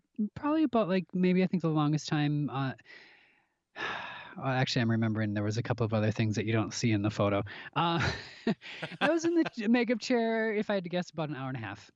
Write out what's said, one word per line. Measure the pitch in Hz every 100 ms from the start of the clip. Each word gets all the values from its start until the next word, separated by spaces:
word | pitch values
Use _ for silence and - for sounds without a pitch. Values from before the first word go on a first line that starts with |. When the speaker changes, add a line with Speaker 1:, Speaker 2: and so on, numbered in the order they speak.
| _ - 208
Speaker 1:
probably | - 294 311
about, | 302 226 175
like, | 190 165
maybe | 180 185 180
I | 185
think | 180
the | 160
longest | 156 147 151 -
time, | 156 147 147 143
uh, | 135 135 - - - - - _ _ _ _ _ -
<sighs> | - - - - -
Well, | - 131
actually, | 131 131 135
I'm | 113
remembering | 113 113 110 107
there | 104
was | 104 110
a |
couple | - -
of | 110
other | 107 107
things | 110 110 107
that | 104
you |
don't | 113 104
see | - 117
in | 104
the | 104
photo. | 104 101 101 101 - - 147
Uh, | 170 - 95 - - - -
<laughs> | - - - 156 170
I | -
was | 330 330
in |
the | 339
Speaker 2:
<laughs> | -
Speaker 1:
ch-, | - 208
makeup | 247 233 233
chair, | - 240 226 226 220
if | 214 214
I |
had | 202
to | 175
guess, | 175 175
about | 156 151
an | 135
hour | 131
and | 131
a |
half. | 107 107 -